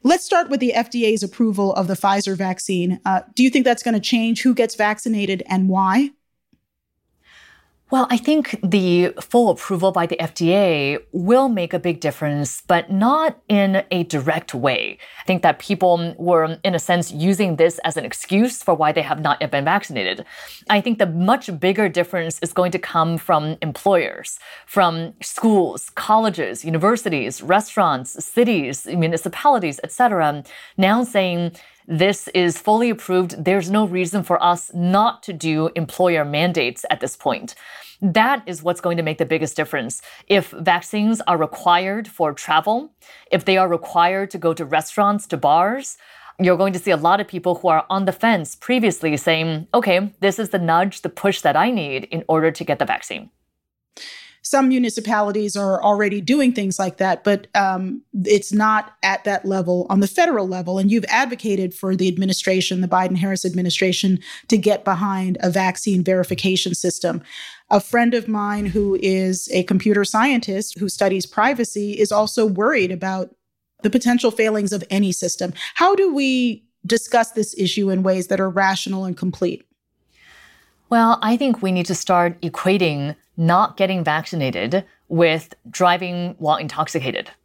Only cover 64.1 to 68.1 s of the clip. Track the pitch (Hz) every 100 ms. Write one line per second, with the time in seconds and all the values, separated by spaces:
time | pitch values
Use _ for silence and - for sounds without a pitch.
64.1 | 185 - - _ 220 196 202 202 180 202
65.1 | 190 185 185 180 180 185 180 - 185 175
66.1 | 185 180 180 190 185 185 175 185 - 175
67.1 | 160 - - - - _ 208 - 240 240